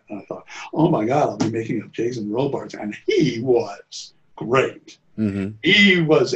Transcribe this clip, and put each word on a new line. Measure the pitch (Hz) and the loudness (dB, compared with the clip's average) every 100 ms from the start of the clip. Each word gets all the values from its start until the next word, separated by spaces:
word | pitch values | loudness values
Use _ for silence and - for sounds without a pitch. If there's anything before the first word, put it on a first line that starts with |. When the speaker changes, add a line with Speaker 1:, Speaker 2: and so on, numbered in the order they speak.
| - | -16
Speaker 1:
And | - | -14
I | - | -12
thought, | - - - - - | -14 -14 -18 -8 0
"Oh | 165 | 2
my | 135 110 | 2 0
God, | 143 127 | 0 0
I'll | 107 | 0
be | 113 | -4
making | 113 110 - | -2 -4 -6
up | - | -6
Jason | - 117 123 104 | -6 -4 -4 -6
Robards." | 110 143 - - - | -2 -2 -4 -8 -10
And | 104 - - | -10 -8 -2
he | 427 127 117 | 2 2 0
was | 131 120 104 - - - - _ _ - | 2 2 2 -8 -16 -16 -16 _ _ -10
great. | 107 131 101 - - - _ - | 0 2 2 -2 -20 -20 _ -4
Speaker 2:
Mm-hmm. | 107 98 98 110 | -4 -2 -6 -4
Speaker 1:
He | 160 208 202 185 | 2 4 6 6
was | 160 147 123 | 4 4 4